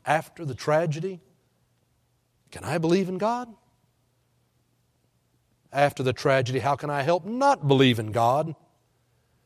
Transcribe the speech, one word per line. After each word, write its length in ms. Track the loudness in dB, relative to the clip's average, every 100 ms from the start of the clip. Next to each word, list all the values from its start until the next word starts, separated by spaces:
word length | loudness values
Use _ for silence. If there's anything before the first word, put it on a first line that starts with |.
| -2
"After 380 | -2 -2 -12
the 120 | -10 -6
tragedy, 680 | 0 2 2 -4 -8 -10 _ _ _ _ _ _ _ _ _ _ _ _ _
can 120 | -14
I 140 | -6 -2
believe 320 | 2 2 0
in 80 | -2
God? 360 | -4 -4 -8 -18 _ _ _ _ _ _ _ _ _ _ _ _ _ _ _ _ _ _ _ _ _
After 300 | 0 0 2
the 100 | -4
tragedy, 460 | 0 2 2 2 -2
how 160 | -2 -2
can 140 | -4
I 120 | -2
help 240 | 0 -2 -2
not 420 | 0 2 2 2
believe 320 | 4 4 2
in 120 | -2
God?" 440 | 0 2 2 -2 -8 _ _ _ _ _ _ _ _